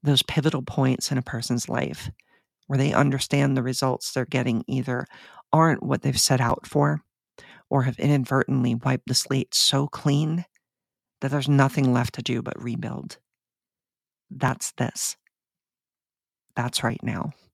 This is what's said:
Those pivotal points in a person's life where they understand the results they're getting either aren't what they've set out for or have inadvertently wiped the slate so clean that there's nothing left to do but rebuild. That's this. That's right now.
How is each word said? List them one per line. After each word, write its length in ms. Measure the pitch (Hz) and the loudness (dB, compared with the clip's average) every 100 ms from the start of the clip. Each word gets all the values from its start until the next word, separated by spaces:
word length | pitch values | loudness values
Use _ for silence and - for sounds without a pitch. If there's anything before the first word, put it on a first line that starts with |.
Those 200 | 143 139 | 4 2
pivotal 400 | - - 147 139 | 2 2 2 0
points 500 | 123 - 131 131 - | -4 2 2 2 -2
in 60 | 131 | -4
a 40 | |
person's 460 | 127 117 - 120 - | -4 -6 -2 -4 -2
life 420 | - - - - - _ _ _ _ _ | -2 -4 -6 -12 -12 _ _ _ _ _
where 120 | 135 | 0
they 160 | 139 | 2
understand 600 | - 143 135 - 143 143 131 | 4 2 2 0 2 2 2
the 60 | |
results 500 | 123 127 131 127 - | 0 0 0 -2 -4
they're 120 | - | -4
getting 400 | 127 - 127 113 - | -2 -2 0 -2 -2
either 400 | 131 127 123 - - - - - | -4 -2 -4 -6 -14 -20 -20 0
aren't 300 | 156 160 147 | 4 6 4
what 200 | 127 139 | 0 -2
they've 160 | 143 127 | 0 0
set 220 | - 131 | 2 2
out 260 | 117 - - | 2 -2 -2
for 360 | 147 147 151 _ _ _ - - - _ | 2 2 0 _ _ _ -20 -20 -20 _
or 140 | 139 | 0
have 160 | 131 113 | 0 0
inadvertently 760 | - 143 123 135 - 135 123 | 2 2 2 0 0 0 0
wiped 320 | 117 135 127 - | 0 0 -2 -2
the 80 | |
slate 400 | 127 - 135 131 | -4 0 -2 -2
so 320 | - - 139 143 | 0 2 2 0
clean 580 | - 151 143 156 165 175 _ _ _ _ _ _ _ | -2 0 2 2 -2 -6 _ _ _ _ _ _ _
that 100 | 139 | -2
there's 180 | 147 143 | -2 4
nothing 440 | 139 135 143 131 | 4 4 2 2
left 220 | 123 117 | 2 0
to 80 | - | -4
do 180 | 120 123 | -4 -4
but 180 | 117 - | -4 -8
rebuild. 580 | 120 117 - - - - _ _ _ _ _ _ _ _ _ _ _ | -8 -6 -6 -8 -12 -16 _ _ _ _ _ _ _ _ _ _ _
That's 420 | - 131 - - | -2 -2 -2 -8
this. 440 | - 127 - - - _ _ _ _ _ _ _ _ _ _ _ _ _ - | -4 -6 -4 -8 -8 _ _ _ _ _ _ _ _ _ _ _ _ _ -6
That's 260 | 123 - | -4 -2
right 180 | 117 120 | -4 -4
now. 300 | 127 - - - _ | -6 -6 -6 -10 _